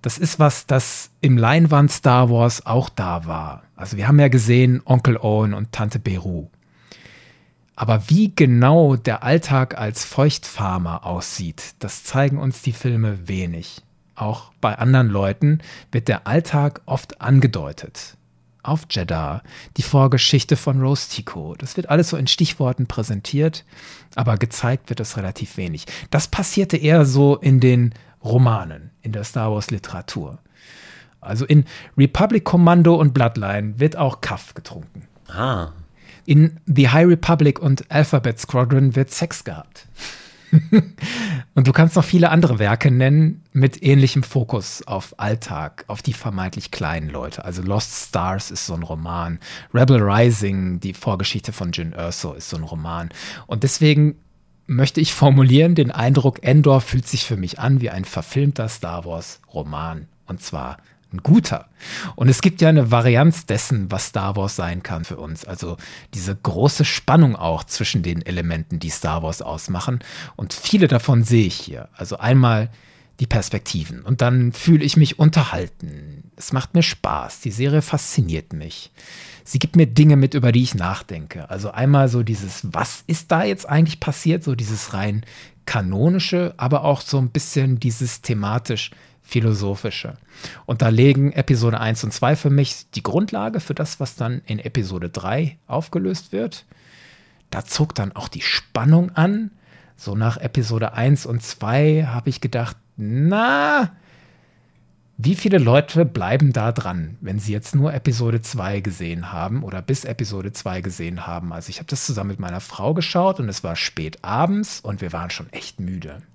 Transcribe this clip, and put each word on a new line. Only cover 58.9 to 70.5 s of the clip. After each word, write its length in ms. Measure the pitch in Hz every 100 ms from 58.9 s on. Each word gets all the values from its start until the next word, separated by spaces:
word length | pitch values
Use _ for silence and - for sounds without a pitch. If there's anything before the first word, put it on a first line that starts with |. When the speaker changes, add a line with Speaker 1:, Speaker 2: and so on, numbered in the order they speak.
| 87
Speaker 1:
Wars 360 | 87 82 - - _
Roman. 540 | - 73 76 82 80 78 _ _
Und 160 | 90
zwar 360 | - 78 64 - _ _ _
ein 100 | 90
guter. 460 | - 208 - - - _ - - - -
Und 120 | 127
es 120 | 131
gibt 200 | 190 180
ja 80 | 160
eine 220 | 156 120
Varianz 560 | 120 120 120 156 165 -
dessen, 440 | 104 - 117 95
was 160 | 98 -
Star 300 | - 98 101
Wars 200 | 98 -
sein 260 | 87 87
kann 220 | - 85
für 120 | 82 87
uns. 280 | 76 80
Also 320 | - 90 87 85 - - -
diese 200 | 104 90
große 500 | 101 - 82 131 -
Spannung 520 | 151 - - 160 147 101
auch 280 | 82 80
zwischen 380 | - - 110 -
den 200 | 87 85
Elementen, 560 | 82 90 85 82 80 85
die 100 | 82
Star 320 | - - 82
Wars 200 | 80 -
ausmachen. 580 | - 80 - 90 - 123 - - -
Und 180 | - 98